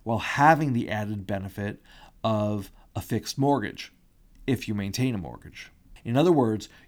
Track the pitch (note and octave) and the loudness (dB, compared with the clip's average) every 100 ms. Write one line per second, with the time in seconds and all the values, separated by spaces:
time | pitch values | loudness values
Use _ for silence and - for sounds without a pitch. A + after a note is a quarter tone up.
0 | A2 A2 - - D3+ D3+ D3 A#2+ - G#2+ | -4 -4 -2 4 6 6 4 -2 -2 -4
1 | G#2 G#2+ F#2+ G2 G2 - G2+ - - - | -4 -6 -6 -6 -6 -6 -8 -8 -16 -20
2 | - _ A2+ G#2+ G#2 G#2 G2 - - - | -20 _ -2 0 0 -2 -8 -16 -12 -10
3 | - A2+ - - C#3 C3+ G2+ - - _ | -4 -4 -4 0 2 2 -2 -8 -16 _
4 | _ _ _ - - B2 - G2+ G2 G#2+ | _ _ _ -8 -2 -2 -2 -4 -4 -2
5 | C3 G#2 C2+ A#1 - - - _ - - | -2 -2 -6 -12 -18 -18 -20 _ -20 -12
6 | A2+ B2+ F3 D3+ A2+ G#2+ - - | 0 4 6 6 4 2 -4 -18